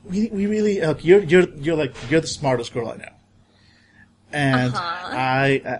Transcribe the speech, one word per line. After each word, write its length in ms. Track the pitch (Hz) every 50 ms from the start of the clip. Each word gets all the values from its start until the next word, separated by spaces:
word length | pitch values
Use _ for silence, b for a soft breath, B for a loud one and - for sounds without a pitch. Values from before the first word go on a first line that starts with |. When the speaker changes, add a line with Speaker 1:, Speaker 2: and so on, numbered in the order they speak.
| -
Speaker 1:
we, 220 | - 180 208 220 233
we 180 | 214 196 202 202
really, 320 | 214 214 208 208 196 -
look, 220 | 165 156 147 - -
you're, 200 | 160 185 208 196
you're, 260 | 147 170 185 175 180 - 151
you're 180 | 139 160 170
like, 180 | 156 151 131 - - 127 120
you're 120 | 147 160
the 60 | 156 -
smartest 460 | - - 147 135 131 120 117 - -
girl 160 | 123 113 110
I 60 | - -
know. 120 | - - - _ _ _ _ _ _ b b b b b b b b b b b b b b _ _ _
And 420 | - 147 143 135 131 127 127 127 123
Speaker 2:
Uh-huh. 420 | - 175 170 170 180 180 - -
Speaker 1:
I, 460 | 127 131 127 127 135 139 139 135 131 - 127 127 -